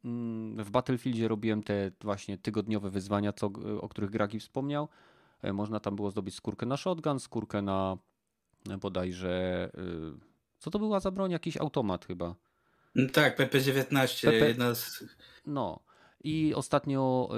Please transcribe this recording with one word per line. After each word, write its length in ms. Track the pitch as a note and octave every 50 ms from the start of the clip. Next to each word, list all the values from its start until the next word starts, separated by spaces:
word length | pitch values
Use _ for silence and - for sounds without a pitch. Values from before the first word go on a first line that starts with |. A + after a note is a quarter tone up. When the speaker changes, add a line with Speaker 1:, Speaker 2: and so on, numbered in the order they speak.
| -
Speaker 1:
mm, 600 | A#2+ A#2+ A#2+ A#2+ A#2 A2+ A2+ A2 A2 G#2+ G#2+ G#2+
w 60 | G#2
Battlefieldzie 580 | G2+ B2+ B2 - C3 B2 - C3+ A#2+ A2+ A#2 A2
robiłem 340 | A2+ G#2+ G#2+ A2+ G#2+ G#2+ G#2
te 280 | - G#2 G2+ G2 F#2+ - _ -
właśnie 360 | G#2 G2+ F#2+ - - G2 F2+
tygodniowe 520 | _ - G#2 A2 G2 G#2+ A2 G#2 G2 G2
wyzwania, 420 | F#2+ G2+ F#2 G2 G#2 G2+ G#2 G#2 G2
co, 180 | - - G2+ G2 G#2+ - G#2+ G#2+ G#2
o 80 | - -
których 220 | - - G#2+ G2
Gragi 300 | G#2 A2+ G#2 G2+ A2+ G#2+
wspomniał. 480 | - - _ C3+ C3+ C#3+ D3 D3 D3+ D3 _ - - - _ _ _ _ _ _ -
E, 100 | - G2
można 280 | G2 G#2 G#2 A2 G#2+
tam 160 | - G#2 G2
było 140 | G2+ G#2 G2+
zdobyć 240 | F#2+ G#2+ F#2+ F#2+ F2+
skórkę 320 | - _ - G2+ - -
na 100 | A#2+ C3+
shotgun, 440 | C#3+ - F#3+ F#3 E3 D3+ D#3 C#3+ C3
skórkę 420 | - - - A#2 G#2+ - - G#2 G2+
na 360 | G2 F#2+ F#2+ F#2+ F#2+ F#2+ F#2 _ _ _ _ _ _ _ _ _ _ _ _ _ G2 G2 F#2+
bodajże, 920 | G2 G2+ F#2 F#2 F2+ F#2 F2+ F2+ F#2 F2+ F2+ F#2 F#2 F#2 F2+ F2+ F2 - - -
y, 800 | F#2 F2+ E2+ D#2+ D#2+ D#2+ C#2 - - _ _ _ _ _ _ _
co 120 | - -
to 80 | F3 G#3
była 220 | G#3+ G#3+ G#3+ G3
za 100 | - G3
broń? 200 | F#3 F#3+ F#3+ F#3+
Jakiś 260 | F3 - - E3 D#3
automat 480 | - - D3+ - D3+ B2 G2+ F#2 F2 -
chyba. 280 | - F2+ F2+ F2 E2+ F2 _ _ _ _ _ _ _ _ _ _ _ _
Speaker 2:
No 140 | - C3 C3
tak, 260 | - D#3 D3+ C3+ -
P 100 | - C#3
P 140 | B2 - C#3 C3+
dziewiętnaście, 680 | C#3 C3 C3+ C3 - C#3+ C#3 C3 B2 - - - -
Speaker 1:
P 80 | A2+ A2+
P, 80 | D3 D3
Speaker 2:
jedna 260 | A#2 B2 B2 B2 A#2+
z 300 | A#2+ - - - - - - - _ - - - - _
Speaker 1:
no. 340 | - D3 C#3 A#2 F#2 D#2 - _ _ _ _ - - _ _ -
I 300 | D#3 D#3 D#3+ D#3 D3+ C#3+
ostatnio, 760 | - C3+ - - C#3+ - D3 C#3 C3+ C3+ C3 B2+ B2+ B2 - -